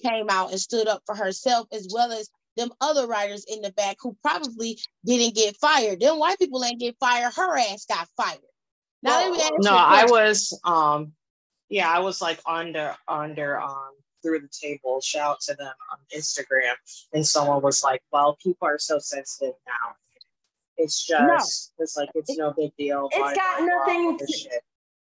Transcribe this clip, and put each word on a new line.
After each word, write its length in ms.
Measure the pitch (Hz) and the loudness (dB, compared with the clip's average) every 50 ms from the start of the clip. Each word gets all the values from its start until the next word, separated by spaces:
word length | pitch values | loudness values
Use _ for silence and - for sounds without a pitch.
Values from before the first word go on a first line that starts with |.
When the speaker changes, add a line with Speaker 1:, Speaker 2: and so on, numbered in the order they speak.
| - | -4
Speaker 1:
came 260 | 240 226 220 214 208 | -2 -2 -2 -2 0
out 220 | 190 190 185 - | 0 0 0 -2
and 80 | 185 190 | -4 -6
stood 280 | - - - 226 220 | -6 -4 -2 0 0
up 160 | 220 208 - _ | 0 -2 -2 _
for 100 | - 208 | -8 -6
herself 520 | 208 208 190 190 - - 262 247 233 226 - | -4 -4 -4 -4 -4 0 0 0 0 0 -4
as 160 | 226 220 190 180 202 | -10 -12 -10 -6 -2
well 180 | 233 240 240 | -2 -2 -2
as 180 | 226 220 214 - _ _ _ _ _ | -2 -6 -10 -12 _ _ _ _ _
them 160 | 220 240 240 - - | -6 -6 -6 -4 -2
other 260 | 262 302 311 277 247 | 0 0 2 2 0
writers 380 | 233 226 208 202 202 202 208 202 | 0 0 -2 -2 -4 -6 -8 -12
in 140 | - 220 214 | -12 -10 -8
the 100 | 208 196 | -8 -6
back 260 | 190 202 202 196 196 - | -2 -2 -2 -2 -4 -6
who 160 | - 247 196 - | -10 -12 -10 -6
probably 580 | - 294 330 359 311 254 226 220 233 226 220 - - - _ _ - | -4 -2 -2 -2 -4 -8 -8 -6 -6 -8 -8 -10 -12 -18 _ _ 0
didn't 300 | 180 247 240 233 233 202 | 2 2 4 2 2 2
get 200 | 220 220 208 208 | 2 0 0 0
fired. 420 | - - 294 311 285 226 214 190 175 | 0 2 2 4 4 2 0 0 2
Them 180 | 226 285 320 | 2 2 4
white 220 | 311 302 349 392 392 | 4 2 0 2 2
people 240 | 370 285 254 254 247 | 0 0 0 -2 -4
ain't 160 | 240 240 233 | -4 -4 -4
get 160 | 240 240 233 - | -6 -6 -4 -2
fired. 320 | 262 247 247 240 240 240 233 | 0 0 2 2 0 -2 -2
Her 220 | 330 381 370 311 | -2 -2 0 2
ass 280 | 277 240 208 196 208 - | 0 0 0 -2 -6 -6
got 220 | - 214 170 170 - _ | -4 -4 -4 -4 -6 _
fired. 220 | - 220 185 160 - _ _ _ _ _ _ _ _ _ _ _ _ - | -4 -4 -4 -4 -8 _ _ _ _ _ _ _ _ _ _ _ _ 0
Now, 160 | 262 - - | 2 4 4
let 120 | 370 381 | 4 2
me 60 | 349 | 2
Speaker 2:
Well, 80 | 330 311 | 0 0
Speaker 1:
ask 80 | 311 - - 196 | 2 2 4 4
Speaker 3:
No, 80 | 202 | 6
Speaker 1:
you 60 | 196 | 8
a 20 | 180 | 8
Speaker 3:
I 200 | 170 151 190 208 226 | 8 8 8 8 8
Speaker 1:
question. 40 | 240 | 8
Speaker 3:
was, 480 | 240 226 214 214 208 202 - - 190 - - | 8 8 6 6 4 2 0 -4 -6 -4 -2
um, 480 | 170 170 160 156 147 147 147 156 151 156 _ _ _ _ _ _ _ _ _ _ - | 2 2 4 4 4 2 0 -2 -6 -12 _ _ _ _ _ _ _ _ _ _ -6
yeah, 180 | 208 196 175 165 | -2 0 0 2
I 100 | 170 175 | 2 2
was, 200 | 185 190 180 - | 2 0 -2 -2
like, 200 | 185 165 165 165 - | -4 -4 -4 -4 -4
under, 480 | 165 165 165 170 170 160 156 151 143 - - _ | -4 -4 -4 -4 -6 -6 -6 -4 -6 -6 -8 _
under, 540 | - 160 151 151 156 151 151 147 143 143 - | -6 -4 -4 -4 -6 -6 -6 -4 -4 -4 -4
um, 300 | - 139 139 135 135 135 - _ _ _ _ _ - | -6 -6 -8 -10 -12 -14 -16 _ _ _ _ _ -4
through 160 | 165 160 156 | -2 -2 -2
the 100 | 143 139 | -4 -8
table, 500 | - - 151 147 147 139 - 131 127 135 | -14 -12 -10 -10 -10 -6 -4 -4 -4 -4
shout 280 | 135 - - 151 147 147 | -4 -4 -4 -2 0 0
out 120 | 143 - | -2 -2
to 120 | - - 143 | -4 -8 -8
them 180 | 139 143 135 127 - - - | -8 -10 -14 -14 -16 -16 -16
on 80 | - - 139 _ 147 | -16 -16 _ _ -10
Instagram, 560 | 151 151 - - 147 131 - 135 131 127 123 120 - _ - - - - _ - | -8 -6 -6 -6 -8 -4 -2 0 0 0 0 -4 -6 _ -18 -20 -20 -10 _ -2
and 120 | 156 151 | 0 0
someone 360 | - - 156 143 143 143 143 | 2 2 2 2 2 2 2
was 220 | 135 139 139 - - | 2 2 2 2 2
like, 180 | 135 131 127 - _ | 0 0 -2 -2 _
"Well, 240 | - 143 143 147 147 - | 2 2 4 2 2 0
people 260 | - 185 180 - 180 | -2 -4 -2 0 -2
are 120 | 156 147 147 | -2 -2 -2
so 180 | - - 156 | -2 -2 -2
sensitive 560 | 143 - - 143 139 135 - - - 135 131 131 - _ | -2 -4 -6 -8 -10 -10 -10 -8 -6 -6 -6 -6 -8 _
now." 280 | - 123 120 117 117 - _ _ _ _ _ _ _ _ _ _ _ _ _ _ _ _ | -10 -8 -8 -8 -10 -12 _ _ _ _ _ _ _ _ _ _ _ _ _ _ _ _
It's 320 | - 160 147 - - - - | -2 -2 -2 -2 -4 -2 0
Speaker 1:
No. 180 | 165 151 254 311 - | 4 4 6 6 6
Speaker 3:
just, 360 | - 151 - - - - - _ | 4 2 -2 -4 -8 -10 -12 _
it's 180 | - 160 156 - | -8 -8 -6 -4
like, 140 | 151 143 - - | -6 -6 -4 -4
it's 160 | 160 151 - | -6 -4 -4
Speaker 1:
It 80 | - 160 | -4 -4
Speaker 3:
no 120 | 151 151 | -4 -4
big 240 | 143 165 151 147 - | -2 -2 -4 -4 -4
deal. 320 | - 143 143 143 143 139 135 | -4 -4 -4 -2 -2 -4 -2
Speaker 2:
It's 60 | - | -2
Speaker 3:
Blah, 160 | - - - 285 | -2 -2 0 0
Speaker 2:
got 220 | 381 370 370 359 - | 0 0 0 0 0
Speaker 3:
blah, 80 | 320 | 0
blah, 100 | 349 349 | 0 2
Speaker 2:
nothing 280 | - - - 349 339 339 | 2 2 0 0 2 0
Speaker 3:
all 120 | 330 302 | 0 -2
this 140 | - 277 - | -2 -4 -6
Speaker 2:
to, 60 | 311 - - 262 | -6 -6 -8 -8
Speaker 3:
shit. 140 | 247 240 - _ _ _ _ _ _ _ _ _ _ | -8 -8 -8 _ _ _ _ _ _ _ _ _ _